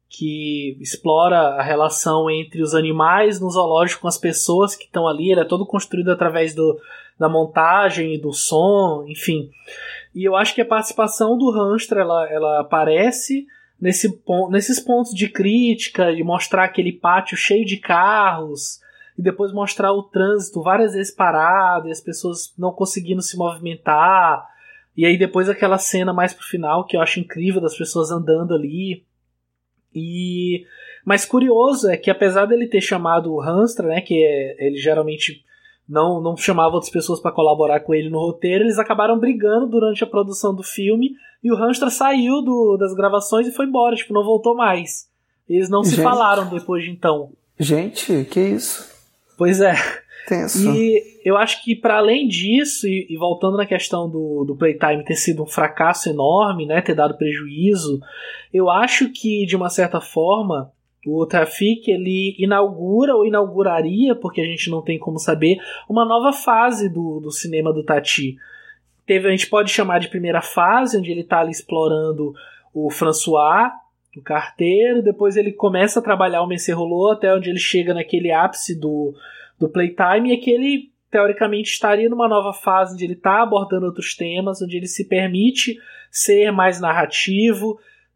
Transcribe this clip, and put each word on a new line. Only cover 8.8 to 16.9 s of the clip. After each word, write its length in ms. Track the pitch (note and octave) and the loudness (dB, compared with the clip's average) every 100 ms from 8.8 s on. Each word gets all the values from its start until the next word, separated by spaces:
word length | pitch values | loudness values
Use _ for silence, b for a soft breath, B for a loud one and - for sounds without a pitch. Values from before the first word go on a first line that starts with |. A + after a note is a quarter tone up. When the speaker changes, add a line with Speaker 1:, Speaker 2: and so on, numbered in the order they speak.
| F#3 D3+ D3 | 2 -2 -8
Speaker 1:
enfim. 420 | D#3 - D#3 C#3 B B B B B B | -8 -4 -4 -4 B B B B B B
E 80 | F3+ | -4
eu 140 | F#3+ F#3+ | 0 2
acho 180 | G#3+ | 2
que 60 | - | 0
a 60 | A#3+ | 0
participação 680 | A3 G#3+ - G#3+ - A3 A#3+ | 0 -2 -2 -2 0 0 2
do 140 | C4 | 2
Hanstra, 500 | G#3+ G3+ A3 - G3+ | 2 2 0 0 0
ela, 320 | E3+ E3 D#3 | 0 0 0
ela 280 | D#3 D#3 D3+ | -2 0 0
aparece 840 | D3 D#3 D#3 D#3+ A#3 A#3+ - C4+ C#4 b b b | 0 0 2 4 2 0 -4 -6 -6 b b b
nesse 280 | F3+ F#3 G#3+ F3 | -2 0 0 -2
pon-, 300 | - F3+ F#3 | -2 -2 0
nesses 300 | G3 G3+ B3+ | 0 0 -2
pontos 340 | - A#3+ A#3+ | 0 0 0
de 160 | F#3 G#3 | -2 -4
crítica, 840 | - G3 A#3 A#3+ A3+ - - F3 | 0 2 4 2 0 -2 -2 0
de 80 | E3 | 0
mostrar 420 | E3+ F3 - F#3 | -2 -4 0 0
aquele 280 | F#3 - F3+ | 2 0 -4